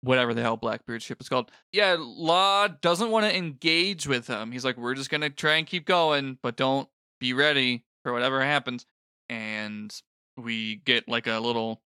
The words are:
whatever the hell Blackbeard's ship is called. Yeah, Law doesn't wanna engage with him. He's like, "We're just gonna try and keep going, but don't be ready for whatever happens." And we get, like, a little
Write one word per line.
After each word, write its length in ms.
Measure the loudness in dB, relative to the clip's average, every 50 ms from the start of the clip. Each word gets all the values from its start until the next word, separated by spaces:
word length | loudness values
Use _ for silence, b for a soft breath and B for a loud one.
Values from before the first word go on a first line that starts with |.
| 2
whatever 320 | 4 4 4 4 2 0
the 80 | 0 0
hell 140 | 0 0
Blackbeard's 480 | 0 -2 -4 -4 -4 _ -8 -10 -8 -8
ship 160 | -10 -12 _
is 80 | -8 -4
called. 220 | -2 -2 -2 b b b b _ 0
Yeah, 240 | 2 4 4 4 2
Law 680 | 0 -8 -10 -4 2 4 4 6 6 4 4 4 2 2
doesn't 420 | 0 0 2 2 2 2 2 2
wanna 180 | 2 2 2 2
engage 760 | 0 0 -2 -4 -8 -2 0 2 2 2 2 0 -2 -6 -2 -2
with 180 | -2 -2 -2
him. 240 | -4 -6 -6 -6 -8 -10
He's 120 | -4 -4
like, 120 | -4 -4
"We're 180 | -4 -4 -6 -4
just 160 | -4 -4 -4
gonna 200 | -4 -2 -2 -4
try 240 | -6 -2 0 2 2
and 100 | 2 0
keep 200 | -2 -6 -8 0
going, 520 | 2 2 4 4 4 2 2 0 -4 -8 -6 -6
but 140 | -6 -4
don't 320 | 0 0 0 2 0 -2 _ _ _ _ _ _ _
be 120 | -4 -4 0
ready 520 | 2 2 4 4 2 2 2 0 -2 _ _ _ _ _
for 100 | -4 -2
whatever 300 | 0 0 0 0 0 0
happens." 400 | 2 0 0 0 -2 -8 -8 -10 _ _ _ _ _ _ _ _ _
And 640 | -10 -10 -8 -8 -6 -6 -8 -8 -8 -10 -12 -12 -14 -16 _ _ _ _ _ _ _
we 400 | -14 -8 -6 -6 -4 -4 -6 -8 -8 _
get, 240 | 2 2 2 2 0
like, 200 | -4 -2 -2 0
a 100 | -2 -2
little 420 | 0 -2 -2 -2 -2 -4 -6 -8 _